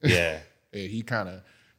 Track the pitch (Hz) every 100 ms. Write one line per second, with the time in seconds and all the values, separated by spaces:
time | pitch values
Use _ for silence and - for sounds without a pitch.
0 | 151 90 85 78 - _ _ 101 95 110
1 | 110 117 92 92 - _ _